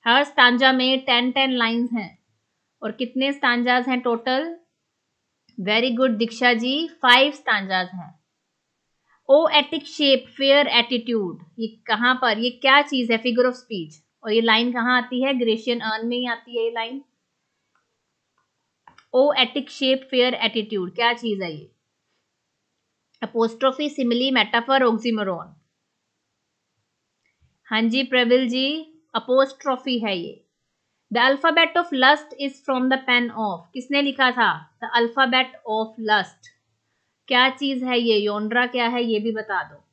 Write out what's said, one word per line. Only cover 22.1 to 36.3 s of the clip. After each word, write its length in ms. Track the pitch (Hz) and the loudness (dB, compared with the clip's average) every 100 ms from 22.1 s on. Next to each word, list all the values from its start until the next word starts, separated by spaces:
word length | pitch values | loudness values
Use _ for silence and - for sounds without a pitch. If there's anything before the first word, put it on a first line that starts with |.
| _ _ _ _ _ _ _ _ _ _ _ | _ _ _ _ _ _ _ _ _ _ _
एपोस्ट्रॉफी, 640 | 220 233 226 226 262 262 294 | -6 -2 -2 0 -2 0 -6
सिमिली, 420 | 294 240 240 262 | -2 -2 0 2
metaphor, 520 | 254 220 233 233 269 | 2 2 0 2 2
oxymoron। 640 | 254 220 240 220 196 170 156 - _ _ _ _ _ _ _ _ _ _ _ _ _ _ _ _ _ _ _ _ | 2 0 -2 -2 -4 -6 -12 -20 _ _ _ _ _ _ _ _ _ _ _ _ _ _ _ _ _ _ _ _
हाँ 180 | _ 220 | _ -2
जी 220 | 226 247 | 0 -2
प्रविल 460 | 269 254 240 247 254 | 0 0 4 2 2
जी, 300 | 254 269 311 311 _ _ 226 | -2 -2 -4 -10 _ _ -8
एपोस्ट्रॉफी 840 | 240 262 269 - 285 254 262 240 | 0 2 2 -4 -6 -6 -4 -4
है 180 | 214 190 | -4 -6
ये। 280 | 160 - _ _ _ _ _ _ _ | -8 -16 _ _ _ _ _ _ _
"The 160 | 226 254 | 2 2
alphabet 440 | 277 330 330 330 339 | 4 2 4 2 0
of 80 | 339 | -2
lust 480 | 262 262 302 - - | 2 4 4 -2 -8
is 100 | 277 | -8
from 300 | - - 262 | -8 -4 -2
the 160 | 254 262 | 0 -2
pen 260 | 262 240 | 0 0
of", 380 | 240 220 214 180 - | 0 -4 -6 -6 -10
किसने 280 | 262 247 277 | -14 -4 -2
लिखा 300 | 285 269 254 | -2 0 0
था? 480 | 247 208 160 - _ | 2 0 0 -10 _
"The 180 | 233 240 | -4 -2
alphabet 460 | 233 269 262 262 254 - 233 | 0 0 0 0 -2 -8 -6
of 160 | 220 220 220 220 | -4 -4 -6 0
lust", 380 | 208 185 | 0 0